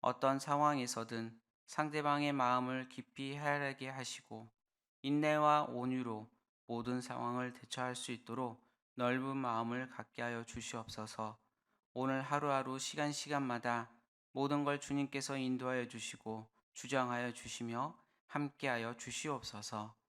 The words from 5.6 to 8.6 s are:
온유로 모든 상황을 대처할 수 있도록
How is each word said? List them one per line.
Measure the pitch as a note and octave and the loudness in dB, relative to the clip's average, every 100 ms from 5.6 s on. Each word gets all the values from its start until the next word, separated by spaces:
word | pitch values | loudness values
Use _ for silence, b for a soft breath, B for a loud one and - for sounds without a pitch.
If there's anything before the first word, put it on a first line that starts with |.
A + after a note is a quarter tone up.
| D3+ | 4
온유로 | A#2+ B2+ B2+ A#2+ G#2+ G#2+ _ _ _ _ | -2 0 0 -2 -4 -8 _ _ _ _
모든 | A#2 A#2 B2 | -4 0 -2
상황을 | B2 B2 A#2+ B2 B2 | -2 -4 -2 0 -2
대처할 | B2 - - B2+ B2 | -6 -10 -2 -2 -2
수 | - | -6
있도록 | A#2 - A#2 B2+ A#2 | -8 -6 -4 -4 -4